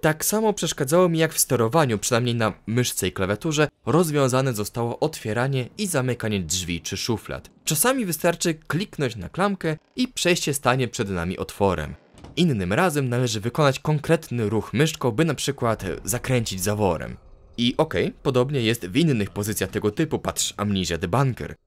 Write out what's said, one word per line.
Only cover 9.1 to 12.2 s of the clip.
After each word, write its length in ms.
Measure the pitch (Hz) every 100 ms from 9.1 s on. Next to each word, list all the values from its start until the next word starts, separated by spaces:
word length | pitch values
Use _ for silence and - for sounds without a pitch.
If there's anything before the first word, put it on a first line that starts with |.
| 110
na 120 | 85
klamkę 480 | - 202 196 165 156 _ -
i 120 | 254
przejście 460 | - 175 175 -
stanie 340 | 139 123 131 120
przed 220 | - 101
nami 280 | 92 85 95
otworem. 560 | 92 - 101 85 76 73 _ -